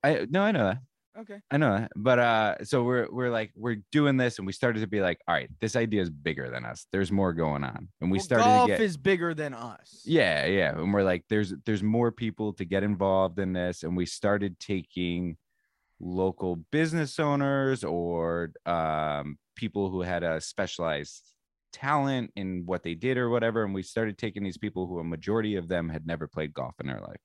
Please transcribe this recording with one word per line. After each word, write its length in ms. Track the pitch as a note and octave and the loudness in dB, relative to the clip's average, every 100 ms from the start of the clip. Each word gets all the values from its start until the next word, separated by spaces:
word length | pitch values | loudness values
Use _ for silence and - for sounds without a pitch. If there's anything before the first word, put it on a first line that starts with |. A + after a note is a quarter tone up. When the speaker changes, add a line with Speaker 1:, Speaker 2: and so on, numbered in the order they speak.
Speaker 1:
I, 240 | C#3 D3+ G2 | 4 2 2
no, 140 | E3 | 2
I 80 | G3+ | 4
know 140 | F#3+ | 4
that. 140 | G2+ A2+ C3 _ _ - | 2 2 -6 _ _ -18
Speaker 2:
Okay. 200 | A3+ G3+ _ | -16 -16 _
Speaker 1:
I 40 | C#3+ | 2
know 140 | D3+ G2+ | 4 4
that. 140 | A#2+ | 0
But, 240 | - A2 B2 | -2 4 6
uh, 360 | A#2+ A2+ G#2+ - | 6 4 2 0
so 180 | G#2+ C3 | 0 0
we're, 240 | A#2+ B2 A2+ | 2 0 0
we're 180 | A#2 B2 | -2 -2
like, 220 | A#2 A2 | -2 -4
we're 220 | - A#2 A2 - | -6 -4 -4 0
doing 240 | D3+ D3 C3 | 2 4 4
this, 220 | B2 - | 2 0
and 80 | F#2+ | -6
we 60 | |
started 280 | F#2+ B2+ A2 | 0 0 0
to 80 | G#2+ | -2
be 120 | G#2 | 0
like, 200 | F#2 E2+ - | 0 0 0
"All 60 | D#2+ | 0
right, 120 | B1+ - | 0 -4
this 160 | A2 B2 | -2 0
idea 260 | A#2 G#2 | 2 2
is 80 | F2+ | 0
bigger 400 | D2 D#2 C#2+ B1 | -2 -4 -4 -6
than 140 | B1 | -8
us. 240 | A#1 A1+ - | -10 -12 -4
There's 220 | F#2+ F#2 | 0 2
more 200 | G2 F#2+ | 2 2
going 300 | E2 D#2+ D2 | 2 0 0
on." 240 | C2+ - - _ | -4 -8 -14 _
And 100 | F2 | 0
we 80 | F#2+ | 0
Speaker 2:
Well, 60 | |
Speaker 1:
started 200 | - A#2+ | 2 4
Speaker 2:
golf 220 | - D3+ - | 6 6 6
Speaker 1:
to 20 | |
get 60 | G2+ | 4
Speaker 2:
is 160 | G#3+ D#3 | 0 0
bigger 380 | C3+ F#3+ E3+ | 2 2 0
than 200 | D#3 D3+ | -4 -6
us. 480 | A#2+ A#2 G2+ - - | -8 -12 -14 -20 -16
Speaker 1:
Yeah, 420 | - D#3+ G#2 D2+ C#2+ | 2 4 4 4 2
yeah. 240 | G2 D#2+ - | 4 2 2
And 160 | E2+ | 0
we're 120 | G2+ | 2
like, 200 | F#2+ F2+ - | 4 2 0
"There's, 240 | G#2+ G2+ F2 | 0 0 -4
there's 200 | - G#2+ | -2 0
more 260 | G#2 A2+ A#2+ | 2 2 0
people 440 | A2 A2+ - G#2+ | 0 -6 -4 -6
to 100 | G2 | -4
get 180 | F2 G2 | -2 0
involved 560 | G2+ G2 F#2+ F#2+ F#2+ F2 | 2 2 4 4 2 0
in 140 | F#2+ | -2
this." 320 | F#2 F2+ F2+ | 0 -2 -4
And 120 | D#2+ F2+ | -4 -2
we 80 | F2 | -2
started 520 | - G#2 G2+ G2+ F2 | -2 0 2 0 -6
taking 800 | - F#2+ D#2+ - F2+ F2 F2+ E2 _ _ _ _ _ _ | -6 -4 -4 -4 -2 -2 -4 -8 _ _ _ _ _ _
local 560 | F2 F2+ F#2+ F2+ F#2 F2 D#2+ | -6 0 0 0 -4 -4 -4
business 480 | D3+ D#3+ E3 D3 - | -2 0 0 -2 -2
owners 640 | D3+ C#3+ C#3 C#3 C3+ C3 | 0 2 0 0 0 -2
or, 680 | E2 E2+ E2+ E2+ E2 E2+ E2+ - - | -2 -2 -2 -2 -2 -2 -4 -8 -2
um, 720 | E2+ D#2+ D#2 D#2 D2 D2 D2 _ | 0 0 0 0 -2 -6 -12 _
people 340 | - A2 G2+ G2 | -8 -6 -2 -2
who 120 | F#2 | -2
had 220 | F2+ F2 | -2 -2
a 160 | E2+ D#2+ | 0 -2
specialized 840 | - - F#2 - E2 D2 D2 - _ _ _ _ _ | -6 -6 -6 -2 -2 -2 -6 -14 _ _ _ _ _
talent 600 | - C3+ D3 C#3 C3+ A2+ | -8 -2 0 0 -2 -4
in 300 | - F#2+ F2+ F2 | -6 -6 -6 -4
what 160 | F2+ | -4
they 120 | E2+ | -4
did 220 | E2+ A#2+ B2+ | -4 -2 0
or 140 | A#2+ | 2
whatever. 320 | A#2+ A2+ A2+ | 2 2 0
And 100 | G#2+ | -2
we 120 | G2 | -4
started 340 | F2+ - A2 G2 | -4 -4 -4 -4
taking 240 | A2+ G2+ | -6 -4
these 160 | G2+ F2 | -6 -4
people 300 | G#2+ F#2 F2+ | -6 -4 -6
who 100 | F2+ | -4
a 60 | |
majority 500 | E2 E2 D#2+ A2 G#2+ | -6 -6 -2 0 0
of 140 | G2+ E2+ | -2 -2
them 200 | F2 E2+ | -2 -2
had 160 | D#2 D#2 | -6 -6
never 200 | E2 D#2 | -6 -6
played 260 | - D#2 | -6 -6
golf 220 | C#2+ B1+ - | -6 -8 -8
in 80 | C2+ | -8
their 120 | A#1+ | -8
life. 200 | G1+ - | -10 -16